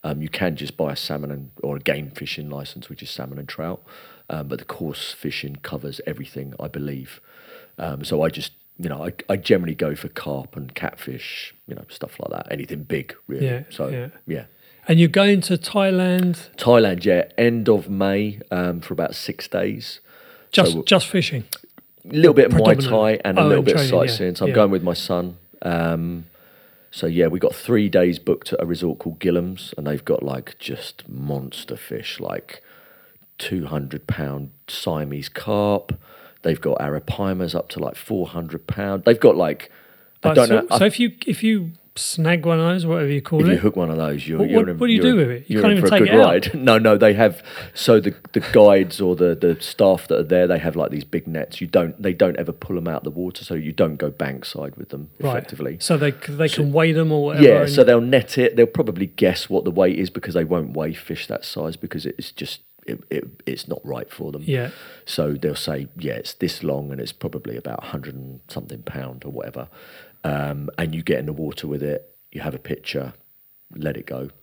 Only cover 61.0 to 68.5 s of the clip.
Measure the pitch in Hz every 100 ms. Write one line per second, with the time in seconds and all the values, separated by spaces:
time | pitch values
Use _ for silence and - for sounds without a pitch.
61 | - - - - - - 80 82 - -
62 | - - - - - - _ _ - -
63 | - 78 - - - - - - - 62
64 | - - 73 73 - 131 120 - - -
65 | - - 73 71 76 71 - 71 69 -
66 | 76 55 - - 90 - - 71 71 67
67 | 58 - - 73 - 57 - 57 - 71
68 | 67 65 65 65 _